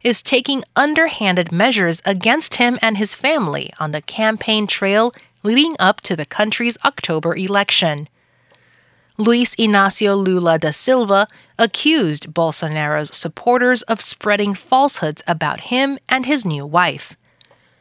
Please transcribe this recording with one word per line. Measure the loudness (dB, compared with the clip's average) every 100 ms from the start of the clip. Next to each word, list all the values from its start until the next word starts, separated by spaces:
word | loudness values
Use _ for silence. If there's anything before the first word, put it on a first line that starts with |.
is | 0 0
taking | 2 0 0 -4 -2
underhanded | 0 2 2 0 0 0 0 0
measures | 0 2 2 0 0 -2
against | -2 0 0 0
him | 0 0 0
and | 0 0
his | 0
family | 0 0 0 -2 -4 -8 -8
on | -6
the | -6
campaign | -8 -2 -2 -2 -2 -2 0
trail | -2 0 2 0 -2 -16 _
leading | -2 -2 -2 -2
up | 0 0
to | -2 -6
the |
country's | -6 -4 -2 -2 -4 -2
October | -4 -4 -4 -4 -2 -4
election. | -2 0 0 0 0 -2 -8 _ _ _ _ _ _ _ _ _ _ -2
Luis | 2 4 2 2
Inácio | 2 4 4 2 2 2
Lula | 2 2 2 2
da | 2
Silva | 2 2 2 4 2 2 -4 _ -2
accused | 0 0 0 2 2 -2 -6
Bolsonaro's | -2 -2 -2 -4 -2 -2 -2 -2
supporters | -2 -4 -4 0 2 4 2
of | 0 0
spreading | 0 -2 0 0 0
falsehoods | -4 -2 0 2 0 -2 -4 -4
about | -2 -4 -6
him | -4 -2 -2 -4 -2
and | -2
his | 0 -2 -2
new | -4
wife. | -2 0 0 -2 -10 -20 _ _ _ _ _ _